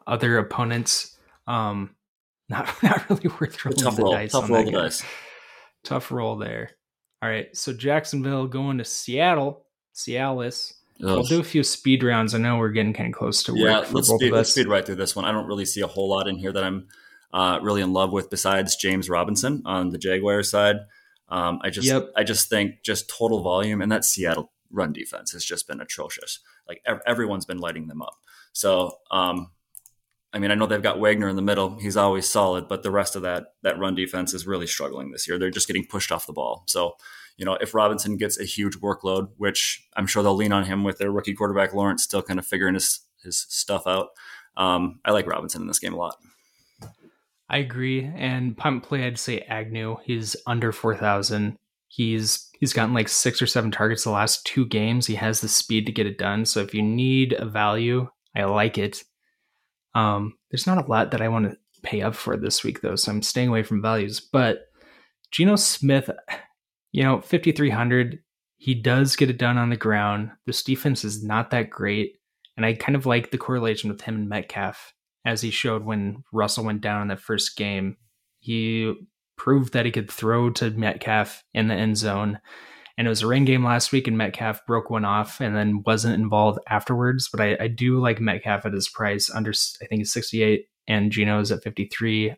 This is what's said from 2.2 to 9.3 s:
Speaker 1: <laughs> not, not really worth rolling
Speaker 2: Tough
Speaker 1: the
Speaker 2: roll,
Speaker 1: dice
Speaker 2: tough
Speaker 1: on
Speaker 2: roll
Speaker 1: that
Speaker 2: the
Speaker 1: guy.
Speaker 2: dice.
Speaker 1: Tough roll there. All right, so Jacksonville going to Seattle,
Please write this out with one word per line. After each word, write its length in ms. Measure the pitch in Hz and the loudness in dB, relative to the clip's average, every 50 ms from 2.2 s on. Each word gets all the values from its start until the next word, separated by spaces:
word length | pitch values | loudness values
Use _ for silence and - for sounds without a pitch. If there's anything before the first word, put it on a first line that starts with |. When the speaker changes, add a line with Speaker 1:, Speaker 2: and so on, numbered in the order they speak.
| _ | _
Speaker 1:
<laughs> 260 | _ _ _ _ - | _ _ _ _ -8
not, 200 | 113 - 143 - - - - | -6 -4 -4 -6 -2 0 2
not 260 | 202 - 185 - - | 2 2 2 0 0
really 200 | 202 - - 170 - - | -2 0 0 -2 -4 -4
worth 240 | 160 - - - - | -6 -6 -6 -6 -6
rolling 140 | - 127 - | -4 -2 0
Speaker 2:
Tough 180 | 127 123 113 | 0 0 2
Speaker 1:
the 60 | 104 110 | 2 2
Speaker 2:
roll, 100 | 98 90 | 2 2
Speaker 1:
dice 200 | 95 104 110 - | 0 0 0 0
Speaker 2:
tough 120 | 135 117 | 0 2
Speaker 1:
on 60 | 107 | 4
Speaker 2:
roll 80 | 117 113 | 4 2
Speaker 1:
that 60 | 110 | 2
Speaker 2:
the 60 | 110 107 | 2 0
Speaker 1:
guy. 100 | 95 85 | -2 -2
Speaker 2:
dice. 200 | 80 - - - - - - - - - - - - - - - _ _ _ - | -2 -4 -6 -8 -10 -14 -16 -18 -20 -20 -20 -20 -20 -20 -20 -20 _ _ _ -10
Speaker 1:
Tough 260 | - 139 131 131 - | -6 -6 -6 -6 -4
roll 260 | 131 123 117 113 110 | -4 -4 -2 -2 -4
there. 360 | 104 104 110 113 113 113 117 - _ _ _ _ _ _ _ _ _ - | -4 -6 -8 -8 -8 -10 -12 -14 _ _ _ _ _ _ _ _ _ -4
All 60 | 113 | -4
right, 280 | 110 110 - - - | -4 -4 -6 -8 -10
so 160 | - - - 123 | -8 -8 -6 -6
Jacksonville 760 | 113 120 139 147 156 151 - - 143 131 135 139 135 131 131 | -4 0 0 2 0 0 -2 -4 -4 -2 -2 -2 -2 -4 -4
going 300 | 127 131 135 139 139 127 | -4 -4 -4 -2 -2 -4
to 60 | 113 | -4
Seattle, 840 | - - - - - 120 131 165 180 | -6 -8 -8 -6 -4 0 2 4 4